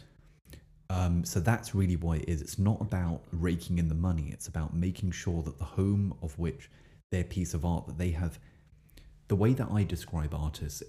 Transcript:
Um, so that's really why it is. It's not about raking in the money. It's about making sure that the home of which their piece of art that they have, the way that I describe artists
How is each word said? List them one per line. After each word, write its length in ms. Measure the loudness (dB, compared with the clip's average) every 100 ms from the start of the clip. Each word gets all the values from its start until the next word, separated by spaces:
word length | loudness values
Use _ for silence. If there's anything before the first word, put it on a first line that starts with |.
| -20 -20 -20 _ -20 -20 -20 -20 -4
Um, 360 | 2 4 2
so 140 | 2 0
that's 340 | 2 2 0
really 220 | 2 2 2
why 200 | 2 0
it 120 | 0
is. 120 | -4
It's 160 | -4 2
not 220 | 2 2
about 420 | 0 0 0 -2 -4
raking 460 | -2 0 0 0 0
in 100 | 2
the 60 |
money. 360 | 2 2 0 -2
It's 160 | -8 -8
about 260 | -4 -2
making 360 | 0 0 0 -4
sure 300 | -2 -2 -2
that 160 | -2 -6
the 60 |
home 520 | -4 0 2 4 0 -2
of 140 | -8 -4
which 320 | -4 -4 -14 -20 -20 -20 _
their 120 | -2
piece 300 | -2 -2 -2
of 100 | 0
art 220 | 0 0 -2
that 120 | -2
they 120 | 0
have, 280 | 0 -2 -4 -20 -20 -20 -20 -20 -20 -20 -20 -2
the 80 | 4
way 160 | 4
that 160 | 4 2
I 140 | 2
describe 500 | 2 0 -2 -2 -2
artists 480 | -2 -2 -4 -8 -8